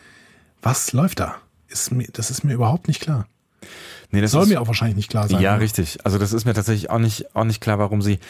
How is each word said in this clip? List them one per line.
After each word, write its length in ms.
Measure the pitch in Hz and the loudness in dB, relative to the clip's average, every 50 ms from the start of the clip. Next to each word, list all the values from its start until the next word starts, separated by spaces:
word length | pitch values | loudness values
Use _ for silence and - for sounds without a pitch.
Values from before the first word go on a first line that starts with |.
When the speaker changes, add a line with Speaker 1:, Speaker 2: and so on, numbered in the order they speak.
| - - - - - - - _ _ _ _ _ | -20 -20 -20 -20 -20 -20 -20 _ _ _ _ _
Speaker 1:
Was 300 | - 117 131 - - - | -2 -2 0 0 -2 -2
läuft 300 | - 127 170 190 - - | 0 0 0 0 0 -2
da? 140 | - - - - _ _ _ _ _ - | -6 -6 -8 -12 _ _ _ _ _ -12
Ist 240 | - - - - 127 | -8 -8 -6 -4 -2
mir, 140 | 127 117 - | -4 -4 -6
das 200 | - - 113 - | -8 -8 -6 -6
ist 120 | 131 - - | -6 -2 -2
mir 100 | 147 123 | 0 0
überhaupt 360 | 123 120 120 147 175 - - | 2 2 2 2 0 0 -2
nicht 100 | 147 - | -4 -2
klar. 280 | - 165 151 120 104 - _ _ _ _ _ - - - - - - - - - - - | -2 -2 -2 -2 -2 -6 _ _ _ _ _ -20 -20 -20 -20 -20 -20 -20 -20 -20 -10 -2
Speaker 2:
Nee, 80 | - 101 | 0 0
das 120 | 104 107 | 2 4
Speaker 1:
Soll 120 | 120 151 190 | 4 4 4
Speaker 2:
ist 60 | 214 | 4
Speaker 1:
mir 100 | 196 135 | 4 2
auch 80 | 117 | 2
wahrscheinlich 300 | 110 117 - 110 117 101 | 0 0 0 0 0 0
nicht 120 | 101 104 - | -2 -2 -2
klar 200 | - 113 104 104 | -2 0 2 2
sein, 100 | 95 92 | 4 4
Speaker 2:
Ja, 140 | 92 95 104 | 4 4 4
Speaker 1:
ne? 60 | 107 | 4
Speaker 2:
richtig. 380 | 110 107 107 - 87 80 - - - | 2 0 0 0 -2 -2 -4 -4 -2
Also 140 | 101 95 | 0 2
das 160 | 101 104 98 110 | 2 2 2 0
ist 100 | 113 107 | 0 0
mir 100 | 120 107 | 0 0
tatsächlich 360 | 107 98 - 110 104 80 - | 0 0 0 0 -2 -2 -2
auch 100 | - 117 | 0 0
nicht, 340 | 113 110 104 - - - - | 2 0 0 -4 -10 -6 -2
auch 120 | 107 113 | -2 0
nicht 160 | 113 110 - | 0 0 -2
klar, 180 | - 113 104 101 | -2 -2 0 0
warum 220 | 104 98 107 104 | 0 0 0 0
sie, 180 | 98 104 101 92 - | 0 0 0 -2 -4